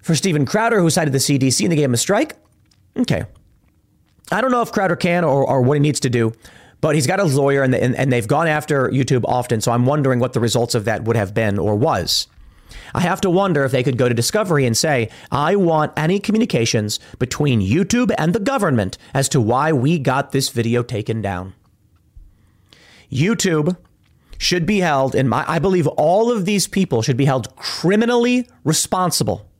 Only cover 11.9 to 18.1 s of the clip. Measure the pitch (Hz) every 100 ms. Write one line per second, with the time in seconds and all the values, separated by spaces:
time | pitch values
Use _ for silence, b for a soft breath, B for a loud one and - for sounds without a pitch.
11.9 | 110 82 - - - - B B B B
12.9 | - 175 185 196 175 196 147 135 131 127
13.9 | 123 123 117 117 208 202 151 127 113 156
14.9 | 135 110 B B 135 151 202 170 156 151
15.9 | - 156 202 - 220 240 131 113 117 107
16.9 | - B B 127 - 147 117 95 147 196
17.9 | 240 233